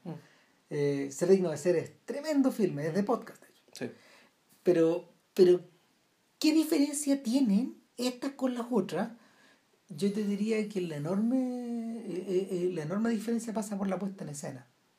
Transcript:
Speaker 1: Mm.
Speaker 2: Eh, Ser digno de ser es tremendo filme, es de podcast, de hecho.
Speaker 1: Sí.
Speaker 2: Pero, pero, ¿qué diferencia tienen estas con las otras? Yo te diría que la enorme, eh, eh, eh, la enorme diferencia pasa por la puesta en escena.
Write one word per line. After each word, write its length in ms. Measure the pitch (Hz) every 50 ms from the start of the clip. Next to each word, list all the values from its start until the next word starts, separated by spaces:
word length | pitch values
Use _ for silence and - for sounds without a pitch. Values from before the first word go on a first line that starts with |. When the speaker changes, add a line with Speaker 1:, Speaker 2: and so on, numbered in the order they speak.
| -
Speaker 1:
Mm. 80 | 175 156 151 - - _ _ _ _ _ _ _ _
Speaker 2:
Eh, 400 | 156 147 143 143 143 139 139 139
Ser 180 | - - 175 175
digno 200 | 190 190 180 165
de 60 | 151
ser 180 | 143 - 180 170
es 160 | 160 143 - - _ _
tremendo 460 | - 233 285 294 311 302 277 262 262
filme, 360 | - - 202 156 147 143 143
es 60 | 165 156
de 100 | 196 202
podcast, 380 | - 233 - - - - -
de 60 | - -
hecho. 120 | _ _ _ _ -
Speaker 1:
Sí. 180 | - 127 110 - - - - - - - _ _ _ _ _ _ _ _
Speaker 2:
Pero, 460 | 185 170 165 165 165 170 180 - - _ _ _ _ _
pero, 280 | - 185 180 180 180 175 - _ _ _ _ _ _ _ _ _ _ _ _ _ _
¿qué 140 | - 311 311
diferencia 680 | 320 311 - 339 294 285 294 285 - - 277 277 277 -
tienen 520 | 220 240 285 277 214 190 214 262 - - - _ _ _
estas 360 | - 247 254 247 - - 269 269
con 200 | - 262 262 247
las 140 | 240 233 240
otras? 380 | 247 214 - - 156 165 220 233 - - - _ _ _ _ _ _ _ _ _ _ _ _ -
Yo 220 | 175 143 190 202 196
te 100 | 214 214
diría 440 | 202 202 196 208 220 220 214 214 214
que 100 | - 190
la 160 | 180 165 151
enorme, 1000 | 147 147 160 190 202 220 233 262 262 254 254 247 247 240 240 240 233 226 226 226
eh, 280 | 226 - - 170 180 196
eh, 200 | 202 180 185 196 -
eh, 180 | 190 175 175 180 180
la 100 | 160 151
enorme 260 | 151 180 208 226 233
diferencia 440 | 233 202 202 233 233 226 226 233 202
pasa 240 | 226 208 214 208
por 100 | 190 196
la 120 | 196 185 185
puesta 240 | 202 190 190 - 165
en 60 | 151
escena. 380 | 143 - - 143 131 131 - _ _ _ _ _ _